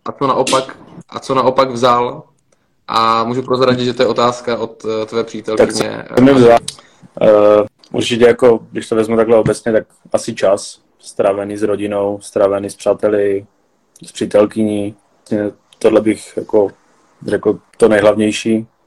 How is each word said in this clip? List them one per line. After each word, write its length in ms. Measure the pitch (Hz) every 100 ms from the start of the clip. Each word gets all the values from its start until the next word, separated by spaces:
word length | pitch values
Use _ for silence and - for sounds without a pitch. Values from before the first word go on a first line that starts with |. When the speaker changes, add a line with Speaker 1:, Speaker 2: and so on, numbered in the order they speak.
Speaker 1:
a 80 | -
co 140 | - 135
naopak, 520 | 113 135 131 - - - - -
a 100 | 120
co 160 | -
naopak 360 | 135 123 127 131
vzal. 520 | 117 127 120 123 147 - _ _ _ _ _ -
A 360 | 113 113 113
můžu 180 | 113 127
prozradit, 420 | 127 127 127 123
že 80 | 123
to 100 | 120
je 40 | 120
otázka 500 | 117 120 123 - 110
od, 260 | 113 - 110 110
eh, 40 | 110
tvé 180 | 117
přítelkyně. 800 | 113 110 110 110 110 110 110 110 -
Speaker 2:
Tak 80 | 123
co 40 |
mi 80 | 131
vzal? 240 | 135 117 117 - - _ _ - -
Eh, 420 | 110 107 104 104 107 _ _
určitě 320 | 123 113 117
jako, 360 | 120 117 123 113 -
když 160 | 110 -
to 80 | 110
vezmu 200 | 107 113
takhle 200 | 110 113
obecně, 340 | 107 104 120
tak 120 | 107 - _ _
asi 220 | - -
čas 460 | 113 95 101 - - _ _
strávený 580 | - - 104 101 101 104
s 60 |
rodinou, 560 | 104 101 104 101 101 101
strávený 500 | - 107 98 98 101
s 60 | -
přáteli, 720 | 104 98 107 104 101 98 104 _ _ _ _ _ -
s 60 |
přítelkyní. 800 | - - 104 104 113 107 104 101 - _ _ -
Vlastně 220 | 107 104 - _ -
tohle 220 | 110 107
bych 320 | 110 107 - -
jako 320 | - 107 98 - _ _ _ _ 110
řekl 320 | 101 107 92 _ -
to 120 | 113
nejhlavnější. 800 | 107 104 104 107 107 113 110 113 _